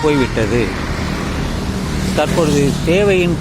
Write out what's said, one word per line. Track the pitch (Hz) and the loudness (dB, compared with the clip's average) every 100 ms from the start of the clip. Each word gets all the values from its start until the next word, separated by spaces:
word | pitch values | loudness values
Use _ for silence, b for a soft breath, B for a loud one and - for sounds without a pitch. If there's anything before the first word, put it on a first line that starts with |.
போய்விட்டது. | 151 147 120 120 107 120 98 - - - - - - - - - - - - - - - | 2 2 0 0 0 0 0 -2 -4 -4 -4 -4 -4 -4 -4 -4 -4 -4 -4 -2 -2 0
தற்பொழுது | 147 - 156 143 139 139 160 | 0 2 2 2 2 0 2
தேவையின் | 180 208 185 175 151 | 2 4 4 2 2